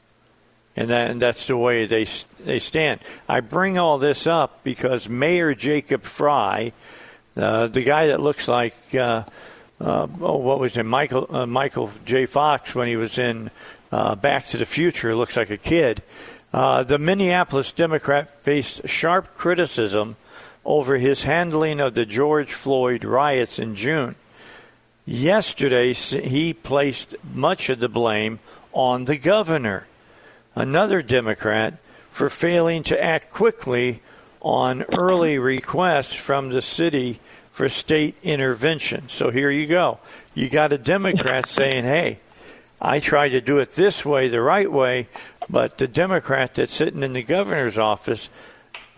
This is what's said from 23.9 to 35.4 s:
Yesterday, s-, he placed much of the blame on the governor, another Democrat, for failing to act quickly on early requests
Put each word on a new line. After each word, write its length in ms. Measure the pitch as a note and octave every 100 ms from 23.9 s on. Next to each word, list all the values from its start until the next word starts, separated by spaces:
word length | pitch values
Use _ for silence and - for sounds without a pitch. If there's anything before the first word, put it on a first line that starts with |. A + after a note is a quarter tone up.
| D#3 B2 - _ - - - - _ _ _ -
Yesterday, 880 | A#2 C#3+ G#3+ - - C#3+ B2 B2
s-, 200 | A#2+ -
he 420 | C#3 - C3 E3
placed 640 | D#3 - C#3 C#3 A#2+ - - -
much 360 | C3 C#3+ F#3 -
of 100 | B2+
the 100 | A#2
blame 500 | G#2+ A#2 G#2+ G#2+ A2 - - -
on 320 | - B2+ B2+ B2+
the 120 | D3+
governor, 720 | C#3 G#3+ F3 D#3+ A#2 F#2+ - _ _ - - - _ -
another 460 | C3 D3+ G3+ F#3+
Democrat, 760 | B2 B2+ A2+ G#2 A2 G#2+ A2 E2 - - -
for 180 | - C#3
failing 540 | - E3+ F3 E3 E3
to 180 | - -
act 300 | D#3 D#3+ -
quickly 680 | - A3+ A3 - B2 B2 A#2 - - - -
on 420 | - B2 B2+ B2+ - -
early 400 | F3+ F#3 E3
requests 760 | C#3+